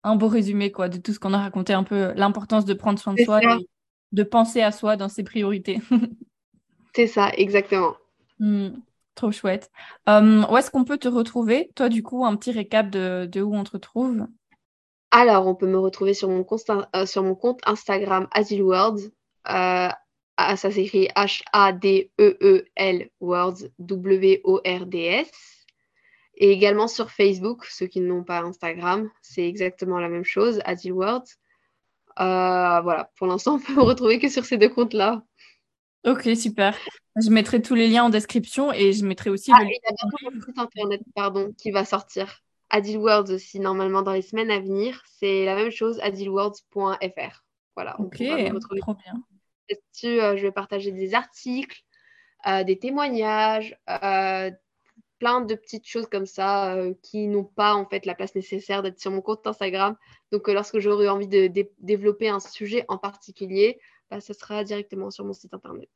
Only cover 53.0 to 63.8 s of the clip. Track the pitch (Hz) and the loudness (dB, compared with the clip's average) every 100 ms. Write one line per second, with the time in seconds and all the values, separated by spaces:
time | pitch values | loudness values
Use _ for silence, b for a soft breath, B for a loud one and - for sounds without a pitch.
53 | 294 233 214 214 214 220 220 - - 180 | -2 -2 -2 2 2 0 -6 -14 -10 -6
54 | 196 190 190 190 190 185 _ _ _ _ | -2 0 0 -4 -6 -10 _ _ _ _
55 | _ _ 240 247 226 214 - 220 - 233 | _ _ 0 0 -2 -8 -10 -18 -10 -10
56 | 226 202 196 - 190 202 190 185 185 185 | -6 -8 -8 -4 -2 0 -2 -4 -6 -8
57 | _ 214 208 208 196 - 208 208 196 196 | _ -6 -2 -4 -4 0 2 2 -2 -6
58 | 190 175 190 196 190 196 - 196 196 185 | -6 -8 -6 -8 -8 -10 -4 -4 -4 -8
59 | 196 190 190 214 214 214 196 185 196 220 | -6 -6 -6 -6 -6 -6 -6 -2 -2 -4
60 | b b _ 208 202 202 208 220 202 208 | b b _ -4 0 -2 -2 -2 0 2
61 | 202 196 202 196 185 180 202 _ 180 208 | 2 0 2 2 2 0 -6 _ -4 0
62 | 208 208 220 202 - - 208 240 - 190 | 0 0 -4 -4 -8 -14 -6 -6 -6 -8
63 | 202 202 - - 190 190 214 254 | -8 -14 -20 -14 -6 2 2 0